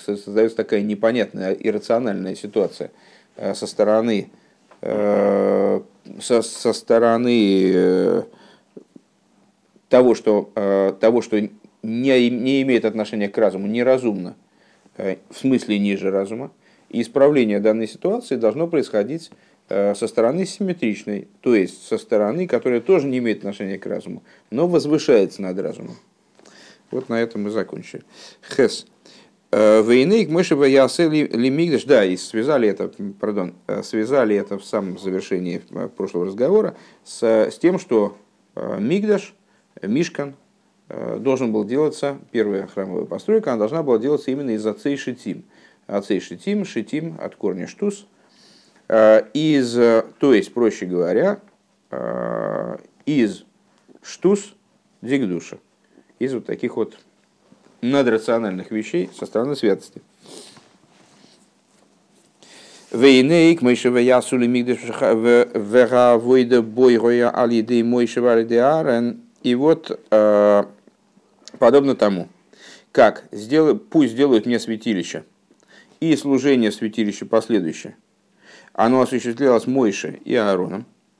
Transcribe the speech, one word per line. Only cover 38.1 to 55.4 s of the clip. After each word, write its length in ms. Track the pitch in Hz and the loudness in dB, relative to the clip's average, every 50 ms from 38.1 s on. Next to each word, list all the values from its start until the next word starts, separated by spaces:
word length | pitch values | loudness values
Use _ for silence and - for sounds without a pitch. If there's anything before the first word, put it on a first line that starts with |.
| - - _ _ _ _ _ _ _ | -4 -10 _ _ _ _ _ _ _
э, 220 | - - - - 98 | -12 -10 -8 -6 -6
Мигдаш, 560 | 104 131 175 202 208 208 208 - - - - _ _ _ _ _ _ _ _ - | -4 -2 -2 0 0 0 0 -2 -4 -8 -18 _ _ _ _ _ _ _ _ -10
Мишкан, 540 | - 98 117 156 170 - - - 143 139 139 - _ _ _ _ _ _ _ _ _ - | -6 -4 -2 -2 -2 -4 -6 -8 -10 -10 -12 -18 _ _ _ _ _ _ _ _ _ -16
э, 260 | - - - 58 - - | -12 -10 -8 -8 -8 -4
должен 320 | 110 139 180 - 131 113 | -2 -2 0 0 0 -2
был 140 | 107 107 101 | -2 -2 -2
делаться, 540 | 104 123 147 156 147 147 - 143 143 139 139 - _ | -2 -2 0 0 -2 -2 -4 -6 -6 -6 -8 -12 _
первая 360 | - 113 107 104 98 98 95 | -2 -2 -2 0 -2 -4 -6
храмовая 400 | - - 104 95 95 90 87 - | -8 -8 -10 -8 -6 -6 -8 -8
постройка, 460 | - - 104 - - 220 220 214 143 | -8 -10 -6 -2 0 0 0 2 0
она 80 | 120 107 | 0 0
должна 220 | 107 110 151 165 | 0 -2 -2 -2
была 160 | 156 135 117 110 | 0 0 0 0
делаться 320 | 117 143 151 139 - 131 | 2 0 -2 -2 -2 -4
именно 200 | 131 143 143 123 | -6 -4 -4 -4
из 160 | 110 107 107 | -4 -4 -4
Ацей 320 | 110 104 - - 143 143 139 | -4 -6 -4 -4 -4 -4 -4
Шитим. 460 | - 131 120 - - 104 - - - _ _ _ _ _ _ _ _ | -6 -10 -10 -10 -10 -10 -10 -10 -14 _ _ _ _ _ _ _ _
Ацей 340 | - 101 101 98 - 101 90 | -8 -6 -6 -4 -2 -4 -4
Шитим, 460 | - - 90 90 - 196 208 208 185 | -4 -8 -14 -10 -6 -6 -4 -4 -6
Шитим 500 | - - 117 107 - 139 151 160 165 - - | -6 -8 -8 -8 -6 -8 -8 -8 -10 -10 -12
от 180 | - 101 - | -12 -14 -10
корня 300 | - - 95 95 90 87 | -6 -6 -6 -6 -6 -10
Штус. 400 | - - - 202 208 202 - - _ _ _ _ _ _ _ _ _ _ _ _ _ _ _ _ - | -12 -10 -6 -6 -6 -6 -8 -12 _ _ _ _ _ _ _ _ _ _ _ _ _ _ _ _ -2
Э, 340 | 110 110 107 110 110 113 113 - | 2 4 6 6 6 6 4 0
из, 460 | - 147 156 156 151 139 127 117 117 120 | -2 -2 0 2 2 2 0 0 2 2
э, 260 | 120 117 113 113 - - - - | 4 4 4 2 0 -2 -4 0
то 160 | 151 139 120 | 2 4 4
есть, 180 | 98 95 - | 4 2 0
проще 320 | - 120 117 107 - - 98 | -2 0 0 0 0 -2 -6
говоря, 560 | 90 90 87 87 85 95 117 170 196 208 - - _ _ _ _ _ _ _ _ _ | -4 -2 -2 0 0 0 2 2 0 -2 -4 -8 _ _ _ _ _ _ _ _ _
э, 840 | 64 64 60 57 60 60 58 58 58 57 52 52 53 55 55 58 - - - _ _ _ _ | -12 -10 -8 -6 -6 -6 -6 -6 -6 -6 -6 -6 -6 -6 -8 -8 -12 -14 -18 _ _ _ _
из 400 | 143 151 135 113 101 92 - - _ _ _ _ _ _ _ _ _ _ _ | -2 0 0 0 0 -2 -6 -16 _ _ _ _ _ _ _ _ _ _ _
Штус 520 | - - - - - 185 208 202 - - - _ _ _ _ _ _ _ _ _ | -20 -20 -8 -2 0 2 2 0 -2 -8 -20 _ _ _ _ _ _ _ _ _
Дигдуша. 560 | - 120 139 135 120 92 87 82 | -6 -4 -2 -2 -2 -2 -4 -6